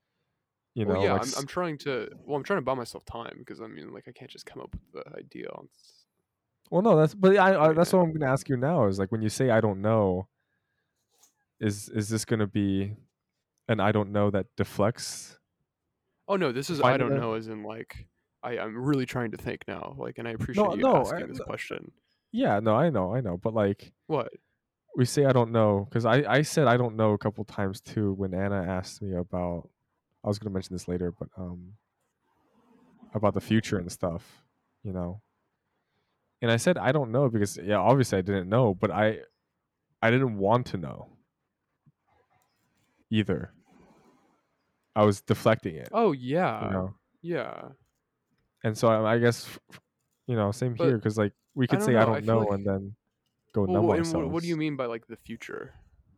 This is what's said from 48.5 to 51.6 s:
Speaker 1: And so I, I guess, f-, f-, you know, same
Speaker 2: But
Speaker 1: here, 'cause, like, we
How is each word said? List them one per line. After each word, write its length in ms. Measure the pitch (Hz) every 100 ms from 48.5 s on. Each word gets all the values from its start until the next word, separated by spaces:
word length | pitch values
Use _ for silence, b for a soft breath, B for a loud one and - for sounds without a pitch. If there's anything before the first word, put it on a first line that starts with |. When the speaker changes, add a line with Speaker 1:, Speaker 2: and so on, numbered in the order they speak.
| _
Speaker 1:
And 120 | 117 107
so 120 | 117
I, 260 | 110 110
I 40 | 117
guess, 280 | 120 113 -
f-, 120 | - _
f-, 80 | - _ _ _ _ -
you 100 | 117
know, 160 | 101
same 220 | - 127 117
Speaker 2:
But 0 |
Speaker 1:
here, 220 | 165 117
'cause, 180 | 107 110
like, 160 | 104 - _
we 120 | -